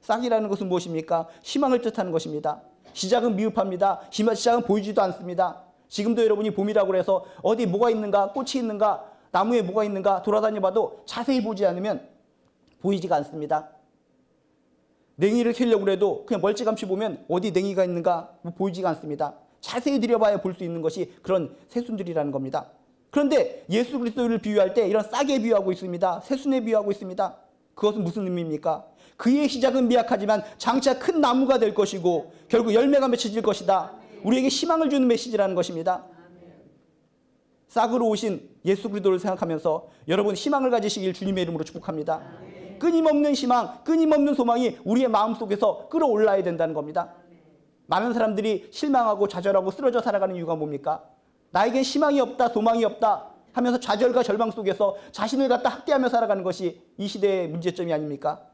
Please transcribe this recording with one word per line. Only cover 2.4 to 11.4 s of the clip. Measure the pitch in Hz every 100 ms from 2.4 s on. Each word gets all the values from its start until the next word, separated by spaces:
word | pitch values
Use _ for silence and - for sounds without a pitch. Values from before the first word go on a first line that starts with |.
| 151 147 - _ -
시작은 | - 185 233 233 196
미흡합니다. | 220 220 196 180 196 180 -
희망, | - 214
시작은 | 202 240 240
보이지도 | 233 208 202 214
않습니다. | 196 - 175 175 180 - - _ _
지금도 | - 208 233
여러분이 | 226 208 214
봄이라고 | 196 202 214 190 185
해서 | 175 190 - -
어디 | 185 220 220
뭐가 | 196 240
있는가, | 226 208 202 196
꽃이 | 233 262 269
있는가, | 226 208 214 196 - - _
나무에 | 180 208 240
뭐가 | 185 202
있는가 | 208 196 196 196
돌아다녀봐도 | 196 208 220 214 190 190 175 - -
자세히 | - 240 254